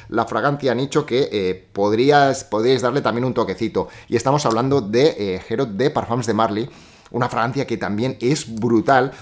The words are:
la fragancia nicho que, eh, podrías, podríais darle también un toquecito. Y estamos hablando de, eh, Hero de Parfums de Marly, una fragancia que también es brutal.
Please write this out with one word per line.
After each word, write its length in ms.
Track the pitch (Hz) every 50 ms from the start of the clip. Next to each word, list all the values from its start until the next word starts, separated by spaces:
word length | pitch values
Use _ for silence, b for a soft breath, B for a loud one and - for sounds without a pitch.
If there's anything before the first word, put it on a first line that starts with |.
| B B
la 160 | - 113 113
fragancia 500 | - - 110 110 143 143 143 139 131 117
nicho 300 | 120 135 - - 156 143
que, 240 | - 113 127 - -
eh, 380 | 104 104 95 92 92 - - _
podrías, 720 | _ 98 101 104 107 110 127 143 147 143 139 139 127 - -
podríais 380 | - - 107 113 127 135 123
darle 180 | 117 120 127 143
también 240 | - 120 107 120 123
un 100 | 127 117
toquecito. 540 | 117 110 95 92 - 113 107 - 101 87 B B B B B
Y 80 | 120 113
estamos 280 | - 131 143 147 147
hablando 360 | 120 113 113 123 135 139 139
de, 340 | 107 98 110 120 139 160 - -
eh, 240 | 104 98 92 92 - -
Hero 180 | 113 131 135
de 240 | 117 98 98 127 151
Parfums 360 | 151 127 107 - 117 127 117
de 80 | 117 107
Marly, 360 | 107 113 110 101 104 120 135 B B B B B B B B
una 180 | - 120 120 120
fragancia 360 | - 117 113 123 127 139 131
que 120 | - 117 95
también 400 | 95 92 101 104 120 131 - -
es 340 | 117 123 151 - - 110 113
brutal. 580 | 110 101 107 113 110 101 - 135 127 127 139 B B